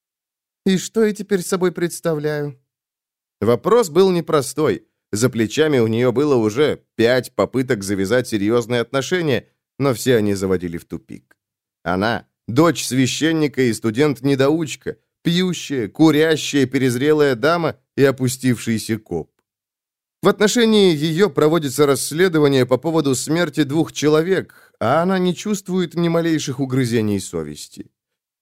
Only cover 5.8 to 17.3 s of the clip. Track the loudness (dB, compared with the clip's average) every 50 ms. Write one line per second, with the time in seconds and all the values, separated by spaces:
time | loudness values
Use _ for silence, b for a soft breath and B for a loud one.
5.8 | 2 2 2 0 0 0 2 2 2 2 2 2 2 0 0 0 0 0 -2 -4
6.8 | _ _ _ 0 2 2 2 2 -2 -2 _ -2 -2 -2 -2 -2 -2 -2 -2 -4
7.8 | -4 -4 -2 -2 0 0 0 0 0 0 -2 -2 0 0 0 0 0 0 -2 -4
8.8 | -2 -2 -4 -4 -4 -2 -2 -2 0 0 -2 -2 -4 _ _ _ _ _ _ -4
9.8 | -2 -2 -2 0 0 2 2 2 2 0 -2 -2 -2 -2 -2 -2 -4 -6 -10 -10
10.8 | -12 -12 -14 -14 -14 -16 -20 -20 _ _ _ _ _ _ _ _ _ _ _ _
11.8 | -6 -4 -2 0 0 0 -2 -4 -8 _ _ _ _ -4 0 2 2 2 2 -2
12.8 | -4 -4 0 0 0 0 0 -2 -2 0 0 0 -2 -2 0 0 0 0 -2 -2
13.8 | -4 -2 0 0 0 0 0 -2 -2 0 0 2 2 2 2 0 -2 -6 -8 -10
14.8 | -10 -10 -10 -10 _ _ _ _ -4 -2 0 0 0 -2 -2 -6 -6 -6 -4 -4
15.8 | -4 -4 0 2 4 4 4 4 2 2 0 0 -2 -2 0 0 0 0 0 0
16.8 | 0 0 0 0 0 2 2 4 2 2